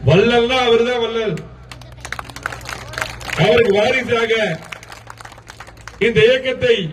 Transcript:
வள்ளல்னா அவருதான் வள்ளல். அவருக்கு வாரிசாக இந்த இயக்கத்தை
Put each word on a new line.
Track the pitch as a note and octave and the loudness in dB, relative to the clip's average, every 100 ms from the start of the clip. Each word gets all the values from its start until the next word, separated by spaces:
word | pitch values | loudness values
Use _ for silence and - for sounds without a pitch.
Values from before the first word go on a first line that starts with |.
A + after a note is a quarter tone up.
| C3 | 4
வள்ளல்னா | E3 A#3 A#3+ A#3 C4 A#3+ | 4 4 2 2 0 2
அவருதான் | A3+ A#3 B3 | 2 2 0
வள்ளல். | A3+ A3+ G#3+ D#3+ - - - - - - - - - - - - - - - - - - - - | -2 -4 -4 -6 -10 -20 -20 -20 -20 -16 -14 -12 -14 -12 -10 -10 -12 -14 -12 -8 -8 -10 -10 0
அவருக்கு | E3+ A#3 G#3 G3 | 4 4 4 4
வாரிசாக | G#3+ - - A#3 A3+ A3+ G#3 D#3+ - - - - - - - - - - - - - - G#3+ | 2 0 0 -2 0 0 -2 -4 -10 -18 -18 -20 -18 -20 -20 -20 -20 -20 -20 -20 -20 -2 0
இந்த | A3 A3 | 4 4
இயக்கத்தை | C4 C4 - B3 A3 E3 | 4 0 -2 0 0 0